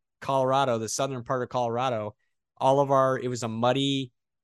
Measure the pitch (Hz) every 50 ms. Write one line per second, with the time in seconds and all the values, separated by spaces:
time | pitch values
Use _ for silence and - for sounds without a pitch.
0 | _ _ _ - - - 139 135 131 131 131 135 139 127 117 113 110 107 - -
1 | 135 139 135 123 117 - 135 127 123 120 - 127 120 117 113 117 127 135 123 110
2 | 107 107 - _ _ _ _ _ _ _ _ - 123 131 135 139 143 135 139 135
3 | 131 131 131 123 120 127 123 117 120 113 110 113 117 123 127 135 139 139 139 135
4 | 135 123 _ _ _ _ _ _